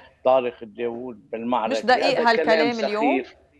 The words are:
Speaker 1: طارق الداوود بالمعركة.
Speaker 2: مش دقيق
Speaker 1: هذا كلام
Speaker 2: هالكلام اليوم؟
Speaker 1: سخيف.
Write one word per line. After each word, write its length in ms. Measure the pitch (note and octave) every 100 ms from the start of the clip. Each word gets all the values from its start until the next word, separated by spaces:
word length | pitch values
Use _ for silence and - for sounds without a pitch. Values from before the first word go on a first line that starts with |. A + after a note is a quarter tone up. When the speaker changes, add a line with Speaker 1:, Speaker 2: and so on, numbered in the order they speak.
| - _
Speaker 1:
طارق 320 | B2+ C3 B2 -
الداوود 680 | A2+ G#2 A#2+ A#2 B2+ A2+ -
بالمعركة. 480 | A2+ A#2 E3 A3+ A3+
Speaker 2:
مش 60 | A3
دقيق 200 | B3+ -
Speaker 1:
هذا 80 |
كلام 140 | C4 A#3
Speaker 2:
هالكلام 580 | A3+ - A3 A#3 A#3 C#3+
اليوم؟ 380 | - - -
Speaker 1:
سخيف. 120 | - - _ _